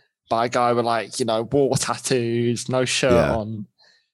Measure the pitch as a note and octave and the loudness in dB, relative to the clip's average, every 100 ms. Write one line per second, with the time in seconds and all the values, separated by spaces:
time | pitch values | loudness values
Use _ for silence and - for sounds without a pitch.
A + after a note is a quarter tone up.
0 | _ _ _ A2+ A#2+ B2+ A#2+ A#2+ A#2 A#2 | _ _ _ -2 0 2 2 2 0 -2
1 | G2 - A#2 A2+ A2+ C#3 C3+ A#2+ - A#2+ | -4 -4 -2 -2 0 0 2 0 -2 -4
2 | - C3 A#2 A#2 A#2+ A#2 - B2+ B2+ - | 0 0 0 0 0 -2 -2 -2 0 0
3 | C3+ A#2+ C#3+ A2+ G#2+ A2 G#2 _ _ _ | 4 4 2 -2 -4 -8 -12 _ _ _
4 | _ | _